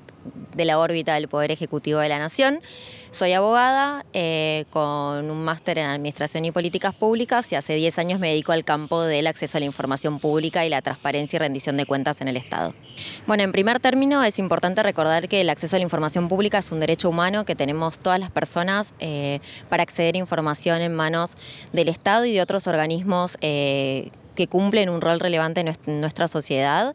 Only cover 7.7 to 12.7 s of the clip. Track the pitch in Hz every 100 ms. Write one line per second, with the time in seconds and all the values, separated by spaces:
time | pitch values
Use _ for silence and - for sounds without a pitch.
7.7 | 156 165 175 170 190 170 156 147 165 151
8.7 | 151 151 170 165 147 160 156 151 160 143
9.7 | - 139 139 151 151 156 151 160 175 165
10.7 | 139 - 139 147 143 147 165 151 135 -
11.7 | 139 139 139 139 147 135 127 123 - 82